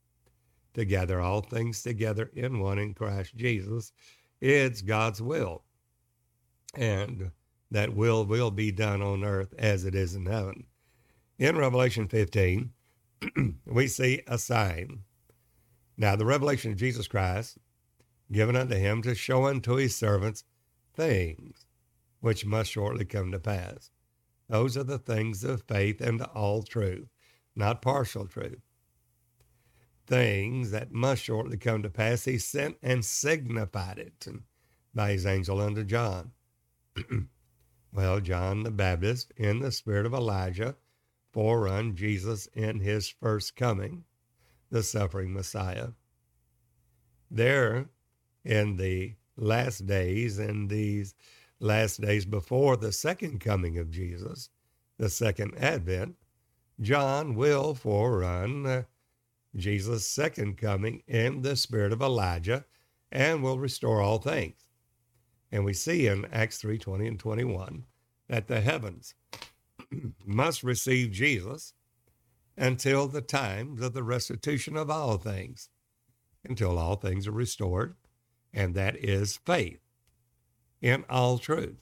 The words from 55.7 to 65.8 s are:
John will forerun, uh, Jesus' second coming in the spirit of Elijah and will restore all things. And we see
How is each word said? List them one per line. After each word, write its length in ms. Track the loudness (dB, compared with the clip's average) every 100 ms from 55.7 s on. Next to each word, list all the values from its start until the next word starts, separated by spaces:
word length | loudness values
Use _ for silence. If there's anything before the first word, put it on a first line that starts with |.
| 0 -2 -2 -4 -10 _ _ _ _ _ -4
John 560 | 2 4 4 0 -2 2
will 380 | 4 4 2
forerun, 920 | -2 0 2 4 2 0 0 -2 -2 -2
uh, 180 | -2 -4 _ _ _ _ _ _ -4
Jesus' 500 | 0 0 0 -4 -4
second 500 | -2 -2 -2 -6 -2
coming 460 | -2 0 -2 -6 -2
in 340 | 0 2 0
the 140 | -2 -2
spirit 360 | 0 0 2
of 100 | 2
Elijah 640 | 2 2 0 0 -2 -4 -6 _ _ _ -6
and 300 | 0 2 2
will 180 | 0 0
restore 420 | -2 -2 2 4
all 180 | 4 2
things. 460 | 0 -2 -4 -8 _ _ _ _ _ _ _ _ -6
And 140 | -2 0
we 80 |
see 340 | 0